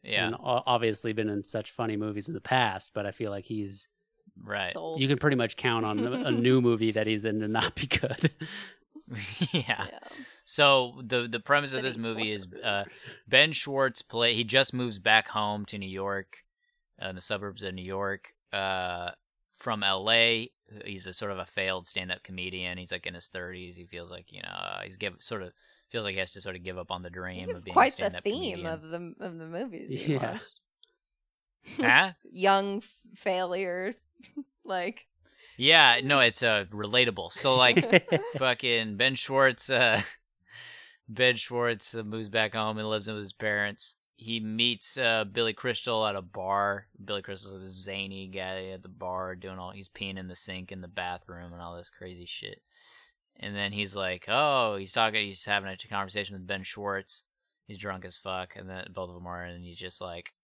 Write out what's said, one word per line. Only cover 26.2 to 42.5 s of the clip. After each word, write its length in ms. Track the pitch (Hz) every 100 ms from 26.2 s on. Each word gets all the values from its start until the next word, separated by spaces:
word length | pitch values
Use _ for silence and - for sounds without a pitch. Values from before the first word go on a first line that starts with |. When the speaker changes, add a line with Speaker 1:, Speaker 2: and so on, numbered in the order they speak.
Speaker 1:
has 100 | 92
to 80 | 98
sort 140 | 98 92
of 60 |
give 160 | 90 90
up 120 | 85
on 100 | 90
the 60 | 90
Speaker 3:
You 60 |
Speaker 1:
dream 320 | 90 90 92 92
Speaker 3:
give 80 | 453
Speaker 1:
of 80 |
being 80 | -
Speaker 3:
quite 160 | - 269
Speaker 1:
a 40 |
stand-up 300 | - 208 180
Speaker 3:
the 60 | 208
theme 280 | 254 359 -
Speaker 1:
comedian. 140 | 170
Speaker 3:
of 100 | 160
the, 320 | 160 170 175 -
of 140 | 190 165
the 80 | 160
movies 600 | 170 254 175 - 135 -
you 60 | 139
Speaker 2:
Yeah. 160 | 113
Speaker 3:
watched. 280 | 220 - _ _ _ _ _ _ _ _ _ _ _ - -
Speaker 1:
Huh? 320 | 233 131 190 175
Speaker 3:
<laughs> 80 | -
Young 460 | 180 190 196 202 196
f-, 160 | - - - -
failure, 800 | - 185 185 180 190 180 190 240 _ _ -
<laughs> 340 | - 269 _
like 420 | - 185 180 - _ _ _ - - -
Speaker 1:
Yeah, 440 | 131 160 143 120
no, 160 | 131 143
it's, 220 | 120 -
uh, 220 | 120 107 95
relatable. 600 | 104 104 120 120 98 85
So, 220 | - 139 127
like, 520 | 127 117 233 185 - 180
Speaker 2:
<laughs> 100 | 480 139
Speaker 1:
fucking 600 | 131 120 127 117 110 101
Ben 180 | 127 131
Schwartz, 520 | - 135 135 120 -
uh, 300 | 127 123 110 -
<laughs> 1040 | - _ _ _ - - - - _ -
Ben 260 | 110 127 117
Schwartz, 580 | - 120 120 110 -
uh, 100 | 117
moves 240 | 107 110 107
back 260 | 110 107